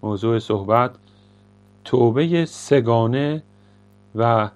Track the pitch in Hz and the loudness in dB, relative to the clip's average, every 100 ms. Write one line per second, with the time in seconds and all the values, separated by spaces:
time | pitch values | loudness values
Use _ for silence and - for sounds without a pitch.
0 | 104 101 113 113 - 107 98 113 123 - | -6 -4 -2 -2 -2 -4 2 2 2 -4
1 | _ _ _ _ _ _ _ _ - 127 | _ _ _ _ _ _ _ _ -4 2
2 | 117 120 165 170 160 - - 139 113 117 | 2 2 -2 -2 -4 -8 0 0 2 0
3 | 113 127 143 156 - _ _ _ _ _ | 0 -2 -4 -6 -10 _ _ _ _ _
4 | _ 107 117 113 107 | _ -2 2 2 0